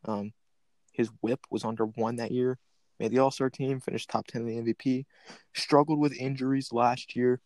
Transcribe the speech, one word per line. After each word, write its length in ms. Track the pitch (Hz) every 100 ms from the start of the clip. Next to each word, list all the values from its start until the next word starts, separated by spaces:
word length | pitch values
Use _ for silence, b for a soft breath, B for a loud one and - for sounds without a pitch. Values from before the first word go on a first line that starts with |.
Um, 280 | - 104 104 - _ _ _ _ _
his 180 | - 113 113
whip 200 | 110 131 -
was 140 | 113
under 220 | 110 113 110
one 300 | 110 113 120
that 140 | 113
year. 280 | 123 127 127 _ _ _ _
Made 140 | 113
the 80 | 120
All-Star 300 | 135 - 131
team, 300 | - 131 135
finished 300 | - - -
top 160 | 113 -
ten 160 | 123
in 60 | 117
the 100 | 113
M 60 |
V 100 | 113
P. 320 | 110 135 127 135 B B B B
Struggled 440 | - - 147 151 151
with 140 | 147
injuries 600 | 135 131 135 131 135 131
last 440 | 117 120 123 - -
year. 240 | 123 123